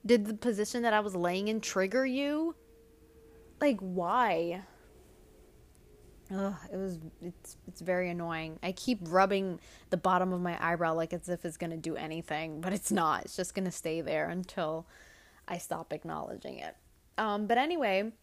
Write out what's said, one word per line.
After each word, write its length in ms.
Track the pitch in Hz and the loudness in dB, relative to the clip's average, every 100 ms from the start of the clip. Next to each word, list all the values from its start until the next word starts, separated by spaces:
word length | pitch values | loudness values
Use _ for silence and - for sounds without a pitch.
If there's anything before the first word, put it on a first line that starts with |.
Did 220 | 214 233 208 | 6 6 6
the 80 | |
position 480 | 214 240 208 208 247 | -2 -2 0 -2 0
that 100 | 233 | 4
I 80 | 214 | 4
was 160 | 208 185 | 2 0
laying 320 | 175 185 208 | 0 2 0
in 120 | 220 | -2
trigger 440 | - 190 190 240 | 0 0 2 2
you? 500 | 262 254 285 302 330 - - - - - - - - - - - | 2 0 0 0 -2 -4 -18 -20 -20 -20 -20 -20 -20 -20 -20 2
Like, 180 | 294 220 | 2 2
why? 800 | 190 180 175 233 233 165 170 180 185 - - - - - - - - - - - - - - - - | -2 -2 2 4 4 4 0 -4 -10 -20 -20 -20 -20 -20 -20 -20 -20 -20 -20 -20 -20 -20 -20 -20 -8
Ugh, 240 | 190 196 175 - | -2 -2 -4 -8
it 60 | 185 | -6
was, 220 | 190 170 160 - | -4 -6 -10 -10
it's, 340 | 175 - - - - | -12 -12 -18 -18 -18
it's 140 | - | -8
very 300 | 165 180 180 | -2 0 0
annoying. 480 | 175 170 160 160 160 | -2 -4 -4 -6 -6
I 100 | 180 | -6
keep 260 | 185 - 226 | -4 -2 -2
rubbing 560 | 165 185 196 196 190 175 - - - | 4 6 6 4 0 -4 -10 -20 -4
the 60 | 180 | 2
bottom 380 | 185 180 185 | 4 4 4
of 80 | 180 | 2
my 160 | 180 170 | -2 0
eyebrow 340 | 165 170 165 | 0 2 2
like 200 | 160 165 | 2 0
as 140 | 175 170 | -4 -4
if 160 | 175 175 | -4 -4
it's 100 | - | -4
gonna 220 | 170 165 | -6 -4
do 180 | 160 156 | -4 -4
anything, 640 | 156 165 160 151 160 156 | -4 -6 -4 -4 -4 -4
but 140 | 180 | -2
it's 180 | 196 - | -2 0
not. 320 | 202 160 147 | 2 2 2
It's 120 | - - | -2 -6
just 180 | 180 | -4
gonna 180 | - 185 | -2 -2
stay 300 | - 165 160 | -2 -2 -2
there 260 | 151 156 160 | 0 0 0
until 580 | 175 180 - 156 160 165 - - - - - - | -2 -6 -4 -4 -4 -10 -20 -20 -20 -20 -20 -10
I 100 | 175 | -10
stop 340 | - 170 165 | -6 -8 -6
acknowledging 680 | 156 160 156 - - - 135 | -8 -6 -6 -6 -10 -10 -10
it. 180 | - - - _ _ - | -12 -14 -20 _ _ -4
Um, 300 | 220 208 208 | -2 0 2
but 100 | 233 | 4
anyway 560 | 294 339 233 190 220 226 | 4 2 4 2 0 -6